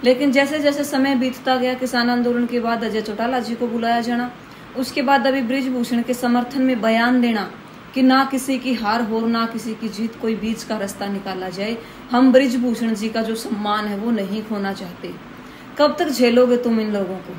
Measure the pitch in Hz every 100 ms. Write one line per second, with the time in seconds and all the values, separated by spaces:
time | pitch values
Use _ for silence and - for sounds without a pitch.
0 | 240 254 285 262 277 302 285 285 285 269
1 | 269 269 254 254 - 254 254 254 254 247
2 | 240 240 240 240 240 240 233 226 226 214
3 | 214 202 233 254 220 233 240 233 226 233
4 | 233 240 247 - - - - - 254 -
5 | 254 277 262 269 226 269 262 254 233 233
6 | 233 247 247 240 240 277 262 247 220 226
7 | 240 254 240 220 185 - - - - -
8 | 262 262 269 269 262 262 254 226 208 233
9 | 220 220 226 226 226 233 233 214 220 208
10 | 226 - 226 214 214 220 - 214 196 -
11 | 202 196 196 185 185 175 208 233 - -
12 | - 247 262 254 277 247 247 220 226 214
13 | 220 220 220 220 - 202 208 208 208 202
14 | 226 220 190 214 214 214 196 196 185 175
15 | 175 180 - - - - - - 294 294
16 | 330 240 247 240 247 240 240 226 214 202
17 | 185 185 -